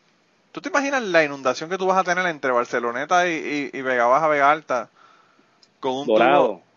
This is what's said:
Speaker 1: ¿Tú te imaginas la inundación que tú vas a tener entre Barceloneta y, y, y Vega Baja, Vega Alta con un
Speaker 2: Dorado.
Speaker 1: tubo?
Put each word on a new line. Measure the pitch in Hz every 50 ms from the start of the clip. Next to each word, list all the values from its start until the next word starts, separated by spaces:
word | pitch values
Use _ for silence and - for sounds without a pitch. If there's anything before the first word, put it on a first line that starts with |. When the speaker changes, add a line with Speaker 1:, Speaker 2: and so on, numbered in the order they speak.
| _ _ _ _ _ _ _ _ _ _
Speaker 1:
¿Tú | - -
te | - 285
imaginas | - 285 269 277 285 262 233
la | 196 175 165 156
inundación | 143 143 139 131 131 123 - 160 160
que | 190 185
tú | 190
vas | 185 185 190
a | 180
tener | 180 175 180 185
entre | 175 160 143 - 135
Barceloneta | 123 120 120 - - 123 120 120 117 123 143 151 180 180 180 180
y, | 165 151 82 107 147 147 143 -
y, | - 135
y | 131
Vega | 131 127 123 117 120
Baja, | 127 147 160 156
Vega | 151 143 139 143
Alta | 151 160 151 - 131 120 104 - _ _ _ _ _ _ _ _ _ _ _ _ _ _ _ _ _ _
con | - 135 131
un | 135 143 139
Speaker 2:
Dorado. | 113 110 117 127 143 143 131 117
Speaker 1:
tubo? | 98 90 - _ _